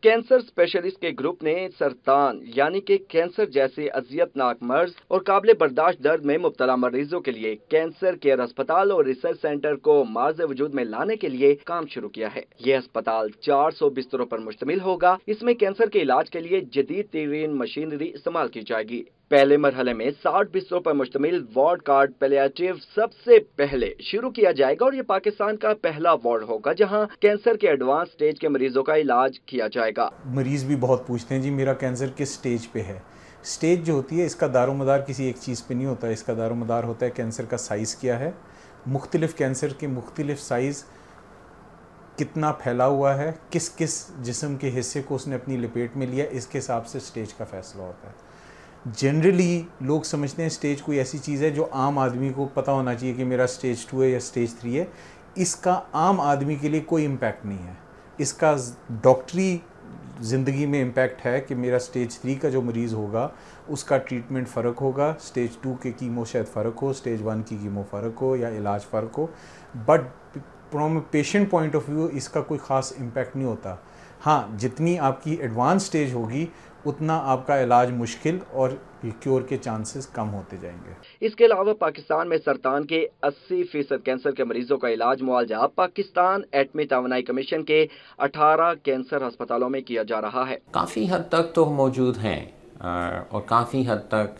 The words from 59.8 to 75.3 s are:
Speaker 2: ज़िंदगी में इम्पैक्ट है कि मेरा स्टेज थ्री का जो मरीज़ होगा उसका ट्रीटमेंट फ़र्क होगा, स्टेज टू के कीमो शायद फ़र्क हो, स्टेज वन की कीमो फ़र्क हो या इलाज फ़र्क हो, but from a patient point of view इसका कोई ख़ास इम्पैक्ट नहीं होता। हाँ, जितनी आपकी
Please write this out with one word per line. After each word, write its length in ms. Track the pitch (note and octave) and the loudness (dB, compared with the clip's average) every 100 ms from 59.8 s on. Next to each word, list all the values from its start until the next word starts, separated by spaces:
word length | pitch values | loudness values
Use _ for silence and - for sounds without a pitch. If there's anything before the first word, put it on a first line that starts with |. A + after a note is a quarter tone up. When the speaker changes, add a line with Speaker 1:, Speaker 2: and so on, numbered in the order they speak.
| - - D3 - | -18 -18 -18 -10
Speaker 2:
ज़िंदगी 440 | A2+ C3 C3 C3+ D3 | -2 0 0 0 0
में 160 | C#3+ | 0
इम्पैक्ट 400 | B2+ B2 B2+ - | 0 2 0 0
है 200 | B2+ C3 | -2 -2
कि 140 | C3 B2+ | -2 -4
मेरा 220 | B2 B2 | 0 0
स्टेज 440 | B2 B2+ A#2+ - | 0 -4 -4 -4
थ्री 140 | B2 C3+ | -6 -2
का 140 | D#3 | 0
जो 120 | C3 | 0
मरीज़ 340 | B2 A#2 A#2 A2 | -2 -2 -2 -4
होगा 360 | G#2 A2+ C#3 - - - - | -2 -2 -4 -6 -20 -20 -10
उसका 280 | C#3+ - C3+ | -10 0 0
ट्रीटमेंट 500 | B2+ B2 A#2+ C3 B2 | 0 -8 -6 -6 -4
फ़र्क 300 | - A#2+ A#2+ | -4 -4 -2
होगा, 360 | C#3 C3 D3 | -4 0 -2
स्टेज 480 | C#3 - B2+ A#2+ A#2 | -2 -8 -4 -4 -6
टू 140 | C3 B2+ | -8 -8
के 160 | C3 | -8
कीमो 340 | A#2 B2+ A#2+ A2+ | -8 -8 -6 -4
शायद 200 | B2 A2 | -4 -4
फ़र्क 300 | A2 A2 A2+ | -4 -4 -2
हो, 120 | C#3 | -4
स्टेज 280 | C3+ B2 A2+ | -4 -4 -4
वन 200 | G#2+ A2 | -4 -4
की 220 | A2 G#2+ | -6 -8
कीमो 200 | G#2 G2+ | -6 -6
फ़र्क 320 | G2 G2+ A2+ A2+ | -6 -6 -8 -4
हो 140 | C3 C3 | -2 0
या 140 | A#2 | -2
इलाज 320 | G#2+ G#2 G2+ | -4 -4 -4
फ़र्क 300 | - A2 A2+ - | -4 -4 -4 -4
हो, 120 | D#3+ - - - - B2 A2 | -6 -8 -20 -20 -16 -6 4
but 100 | D#3+ C3 - - C#3+ - - - D3 | 4 2 -14 -18 -16 -16 -20 -8 -4
from 220 | D3+ D#3+ | 0 -2
a 40 | D#3+ D3+ | 0 0
patient 380 | C#3 G3+ G3 | 2 2 2
point 280 | F3+ D#3 D3 | 2 2 -2
of 80 | C#3+ | -2
view 200 | D3+ D#3+ | -2 -2
इसका 320 | C#3 - D3+ | -4 -4 -6
कोई 160 | C#3+ D3 | -4 -6
ख़ास 380 | - C3+ C3 - | 0 0 0 -8
इम्पैक्ट 360 | A#2+ A#2 A#2+ C3+ | -6 -6 -4 -4
नहीं 120 | C3 | -4
होता। 360 | G#2+ G2 F2+ - - - - | -4 -8 -12 -16 -20 -20 -4
हाँ, 360 | D3+ D3 G#2 A2 | 2 2 0 -4
जितनी 380 | A#2+ - E3 F3 | -6 -2 0 2
आपकी 420 | C#3 B2+ D#3 | 0 -2 -4